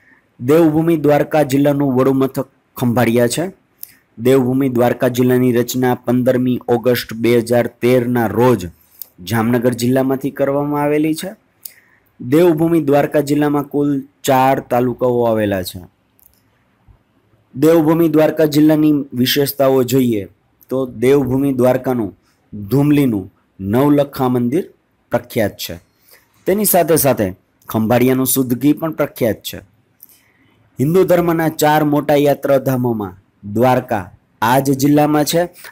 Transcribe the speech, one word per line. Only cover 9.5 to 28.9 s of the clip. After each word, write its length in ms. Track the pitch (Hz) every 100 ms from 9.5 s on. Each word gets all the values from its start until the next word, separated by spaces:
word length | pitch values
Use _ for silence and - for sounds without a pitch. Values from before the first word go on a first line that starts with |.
| 123 123
જિલ્લામાંથી 580 | 113 120 131 131 131 139
કરવામાં 520 | - 139 143 143 147
આવેલી 320 | 147 151 156 156
છે. 200 | 185 220 _ _ - - _ _ _ -
દેવભૂમિ 600 | 123 147 180 156 165 170
દ્વારકા 380 | 139 143 147 151
જિલ્લામાં 440 | 139 147 147 143
કુલ 400 | 143 147 147 139 135 _
ચાર 360 | - 131 131 135
તાલુકાઓ 640 | - 123 123 120 127 120
આવેલા 400 | 117 110 104 95
છે. 180 | 90 92 85 _ _ _ _ _ _ _ _ _ _ _ _ _ _ _ _ -
દેવભૂમિ 540 | 151 165 151 165 165
દ્વારકા 360 | 151 156 151 156
જિલ્લાની 600 | 147 151 156 151 147 135
વિશેષતાઓ 680 | 127 127 147 139 - 135 135
જોઈએ 440 | 123 135 123 107 92 _ _ _ _
તો 160 | 131 131
દેવભૂમિ 680 | 120 123 143 127 131 139
દ્વારકાનું 640 | 127 123 127 135 123 101 - _ _ _ 107 101
ધૂમલીનું 640 | 131 147 147 135 104 - _ _ -
નવલખા 680 | 95 117 147 143 143 139 127
મંદિર 400 | 127 120 156 - _ _ _ _
પ્રખ્યાત 460 | 117 - 120 101 -
છે. 220 | - 87 - _ _ _ _ _ -
તેની 200 | 202 202
સાથે 300 | 180 160 156
સાથે 400 | 135 123 95 95 _ _ -
ખંભાળિયાનું 560 | 113 110 120 123 131 131
શુદ્ધ 340 | 135 123 120
ઘી 140 | 143
પણ 180 | 147 160